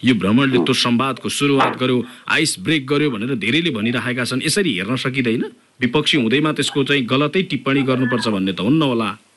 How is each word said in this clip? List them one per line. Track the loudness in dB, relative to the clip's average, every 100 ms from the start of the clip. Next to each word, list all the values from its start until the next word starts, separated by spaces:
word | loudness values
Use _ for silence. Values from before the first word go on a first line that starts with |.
यो | 2 2
भ्रमणले | 4 4 4 2
त्यो | 2
संवादको | 0 0 0 0 -4 -6
सुरुवात | -2 0 2 0 0
गर्यो, | 0 0 -2 -8 -4
आइस | 0 0 -2
ब्रेक | -2 -2 0
गर्यो | 0 0
भनेर | -2 -4 -2
धेरैले | 0 0 0
भनिरहेका | -2 -2 -2 -2 -4
छन्। | -4 -2
यसरी | -2 0 0
हेर्न | -2 -2 -4
सकिँदैन? | -2 -2 0 0 -2 -10 _ -6
विपक्षी | -2 0 2 2
हुँदैमा | 2 2 0
त्यसको | 0 -2 -2
चाहिँ | 0 0
गलतै | 2 0 2 0
टिप्पणी | -2 -2 0 0
गर्नुपर्छ | 2 0 0 0 0
भन्ने | 0 0
त | 0
हुन्न | 2 4
होला? | 2 0 -2 -6 _